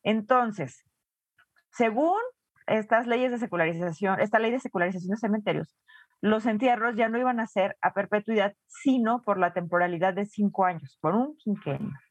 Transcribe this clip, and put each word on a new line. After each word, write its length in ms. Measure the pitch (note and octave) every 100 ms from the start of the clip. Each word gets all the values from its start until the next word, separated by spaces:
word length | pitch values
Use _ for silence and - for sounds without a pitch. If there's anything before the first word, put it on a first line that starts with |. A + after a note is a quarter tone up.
Entonces, 800 | G3 A3 G#3+ B3+ A#3 G3+ C3 - _ _ _ _ _ _ _ _ _
según 500 | - A3+ G#3+ D#4+ G4+ B4 _ _ _ -
estas 420 | A3 G#3+ A3+ A#3
leyes 240 | A#3+ B3+
de 80 | A#3+
secularización, 840 | A3+ F3 D#3+ E3 F3 D#3+ G3 F#3+
esta 180 | G#3 A3
ley 120 | A3+
de 80 | B3+
secularización 520 | - F#3+ F3 F#3 F3+
de 60 | A3
cementerios, 600 | A3 G#3+ G#3 D#3 E3 _ _ - _ _
los 240 | G3+ A3 A3+
entierros 500 | G#3+ B3+ A#3 A#3 A3+
ya 140 | A3+
no 80 | A#3
iban 220 | B3+ A#3+
a 80 | A3+
ser 300 | G3+ F#3+ -
a 120 | F#3
perpetuidad, 640 | G3 G3 G#3 G#3 A3 G3 - _
sino 540 | - C#4 C4 A3 B3
por 160 | G#3+ F#3+
la 160 | F3
temporalidad 600 | F3+ E3+ F3 F3 F3 F#3
de 120 | F#3 G3+
cinco 400 | - G3+ - F#3
años, 320 | E3+ C#3 _
por 120 | D#3
un 220 | G#3 C4+ D4+
quinquenio. 540 | A3 G3+ - C#3 C#3+ C#3 _